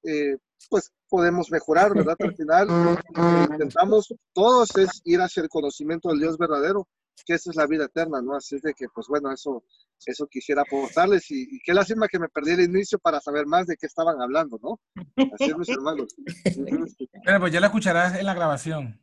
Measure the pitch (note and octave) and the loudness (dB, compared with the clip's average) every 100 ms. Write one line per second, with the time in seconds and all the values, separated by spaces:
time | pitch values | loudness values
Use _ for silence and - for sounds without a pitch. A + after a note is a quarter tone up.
0 | E3 D3+ C#3+ C3+ _ _ _ - - _ | -4 -4 -2 -4 _ _ _ -2 -2 _
1 | _ F#3 F3 F3 D#3 D#3+ - D#3 G#3 G3+ | _ 2 2 2 -2 -4 2 4 4 4
2 | E3 E3 F3 E3+ D3+ E3+ G3 E3+ E3+ F3 | 0 0 -4 -4 2 2 4 2 2 0
3 | - E3 E3+ E3+ E3+ D3+ C#3+ D#3 F#3+ G#3+ | -4 0 4 4 2 0 -2 0 4 4
4 | - - _ - G#3+ B3+ A3+ F#3+ F#3+ - | 2 -14 _ 2 4 6 4 2 2 0
5 | E3+ F3 F3+ - D#3+ D#3+ C#3+ - D3+ E3 | 0 2 2 -2 -4 -2 -4 -6 -6 -4
6 | F3 D3+ D#3+ D#3+ E3+ D3+ D3+ G3+ F#3 _ | -2 0 0 0 -2 0 0 -2 -4 _
7 | _ _ - E3+ F3+ D#3 D3 D#3 C#3 D#3+ | _ _ -4 -4 -2 -2 0 0 -2 -4
8 | E3 C#3 B2 C#3+ - C#3 D#3 C#3 B2 - | -4 -4 -6 -8 -8 -6 -6 -6 -12 -12
9 | A2 D3 C#3+ C3 C#3+ B2 _ _ _ _ | -4 -4 -4 -8 -8 -8 _ _ _ _
10 | - B2 D3 C3 - C#3+ C#3+ C#3 B2+ - | -12 -8 -8 -10 -4 -2 0 -2 -2 0
11 | F#3 F#3+ - C#3 B2+ - - F#3 F#3 A3 | 4 2 0 -10 -8 -10 0 2 2 0
12 | G#3+ F3+ E3 - D3 F3 F3 F#3 G3+ - | -2 -2 -4 -4 0 2 4 2 -2 -2
13 | E3+ D#3 - D3 D3 E3+ F3+ D#3+ D3+ - | 0 -2 -2 -4 2 0 0 -6 -8 -2
14 | E3 D3+ B2 D3 D#3 A2+ C#3+ A3 _ - | -2 0 -2 -2 -2 -6 -10 -10 _ -20
15 | F3 - C4+ G#3 C#4 D#4 E4+ C4 C#4 D#4 | -10 -2 -2 0 -4 -2 -4 -4 -4 -6
16 | - - C4+ E3+ F#3+ F3+ - D4+ E4 - | -8 -12 -16 -4 -4 -4 -4 -4 -6 -10
17 | C4 G3+ - G3 F3+ E3 G3+ G#3+ F#3 E3+ | -16 -6 2 2 2 2 2 2 0 2
18 | F3+ F#3 G3 F3+ D#3+ C#3 D#3+ D#3 B2+ G#2+ | 0 -2 -4 -2 -2 -2 -4 -8 -8 -14